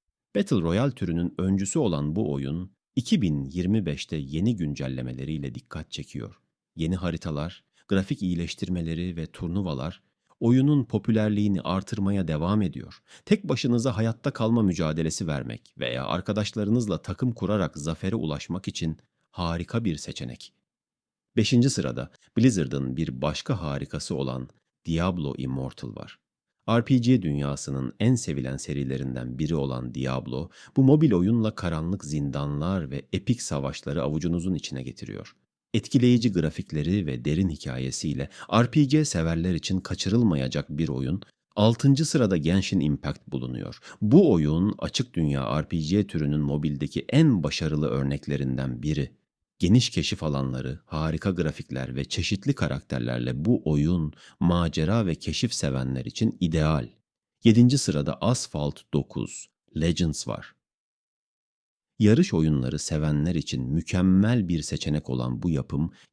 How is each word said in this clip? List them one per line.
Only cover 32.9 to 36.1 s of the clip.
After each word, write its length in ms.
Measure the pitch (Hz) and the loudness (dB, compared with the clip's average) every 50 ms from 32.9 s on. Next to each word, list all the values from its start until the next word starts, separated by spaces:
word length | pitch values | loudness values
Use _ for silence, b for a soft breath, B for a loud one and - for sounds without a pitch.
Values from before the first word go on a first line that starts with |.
ve 140 | 67 69 - _ - | -8 -10 -8 _ -6
epik 280 | 92 - - 120 - | -4 0 0 -2 -2
savaşları 640 | - - 80 71 69 69 69 - - 73 71 80 65 | -2 -6 -4 -4 -4 -4 -6 -6 -6 -6 -4 -2 -2
avucunuzun 500 | 73 76 78 80 85 85 87 82 95 92 | -2 -2 -2 -2 -2 -2 -2 -2 -2 -4
içine 300 | 76 - - 69 65 64 | -4 -4 -6 -8 -8 -8
getiriyor. 520 | 64 - - - 55 50 - - - - _ _ _ _ _ _ _ - | -10 -12 -12 -12 -12 -12 -12 -14 -16 -20 _ _ _ _ _ _ _ -4
Etkileyici 580 | 110 - - - 135 123 123 | -4 -2 2 2 6 6 8